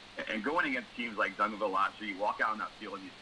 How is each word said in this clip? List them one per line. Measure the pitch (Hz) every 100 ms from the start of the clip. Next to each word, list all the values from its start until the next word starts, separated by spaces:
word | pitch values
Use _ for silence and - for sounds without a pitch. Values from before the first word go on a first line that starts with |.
| - - -
and | 110
going | 107 165 160
against | 127 110 -
teams | 120 107
like | 98 95
Duncanville | 104 107 104
last | 95 98 -
year, | 107
you | 95
walk | 104 -
out | 120
on | 107
that | 90
field | - 104
and | 98
you | 95 -